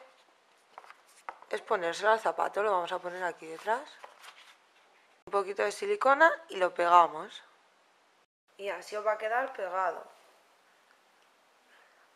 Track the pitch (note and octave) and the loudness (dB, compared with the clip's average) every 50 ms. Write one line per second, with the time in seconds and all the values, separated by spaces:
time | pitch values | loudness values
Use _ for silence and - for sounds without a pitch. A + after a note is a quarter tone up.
0 | - - _ _ _ _ _ _ _ _ _ _ _ _ _ - - - - _ | -10 -18 _ _ _ _ _ _ _ _ _ _ _ _ _ -20 -20 -20 -20 _
1 | _ - - - _ - - - - - - G#3 - - A3 F#3+ E3+ E3+ E3 E3+ | _ -20 -20 -20 _ -18 -18 -18 -12 -8 -8 -6 -4 -2 -2 -2 -2 -2 -4 0
2 | G3+ G#3+ A3+ A3 - E3+ E3 - E3+ - - F#3+ G#3+ G#3+ F#3+ F3+ E3+ - F#3 F3 | 2 2 2 4 2 -2 -2 -2 -2 -2 -2 0 0 2 2 0 0 -2 -6 -6
3 | F3 F3+ F3 F#3 F#3 E3+ D#3+ - D#3+ D#3+ D#3+ D#3+ - G#3 A#3 C4 D4+ - - - | -6 -8 -8 -6 -6 -6 -6 -8 -14 -14 -14 -6 -2 -2 -2 -2 -4 -10 -18 -20
4 | - - - - - - - - - - - _ _ _ _ _ _ _ _ _ | -20 -20 -20 -20 -20 -20 -20 -20 -20 -20 -20 _ _ _ _ _ _ _ _ _
5 | _ _ _ _ - F3+ G3 G3+ F#3 G3 G3 G#3+ G#3 G3+ G3 - G3+ G3+ G#3 G#3 | _ _ _ _ -8 -4 -2 -2 -2 -2 -2 -2 -2 -2 -2 -4 -2 -2 0 2
6 | - C4 C#4 D4 D#4+ E4 - - - - G3 F#3+ F3+ F3 - - F3 F3 F3 F3 | 4 4 6 6 6 6 4 2 -8 -8 -2 0 0 0 2 2 4 8 8 8
7 | E3 D3 D3+ D#3 F#3+ - - - - - _ _ _ _ _ _ _ _ _ _ | 8 6 2 -6 -12 -12 -14 -18 -20 -20 _ _ _ _ _ _ _ _ _ _
8 | _ _ _ _ _ _ _ _ _ _ _ - G3 G3+ E3+ F3+ F3 - G#3 G#3+ | _ _ _ _ _ _ _ _ _ _ _ -12 -8 -8 -8 -8 -10 -10 -8 -4
9 | G#3 G#3+ G#3 G#3+ A3 G#3+ A#3 B3+ C4+ C4 - A3 F#3+ F3 F3+ F#3+ F#3 F3 - - | -2 -2 -2 0 -2 -2 0 0 -2 -2 -4 -6 -6 -4 -2 -2 -2 -2 -2 -4
10 | - - - - - - _ _ _ _ _ _ _ _ _ _ _ _ _ _ | -10 -18 -20 -20 -20 -20 _ _ _ _ _ _ _ _ _ _ _ _ _ _
11 | _ _ _ _ _ _ _ _ _ _ _ _ _ _ - - - _ _ _ | _ _ _ _ _ _ _ _ _ _ _ _ _ _ -20 -20 -20 _ _ _
12 | _ _ _ | _ _ _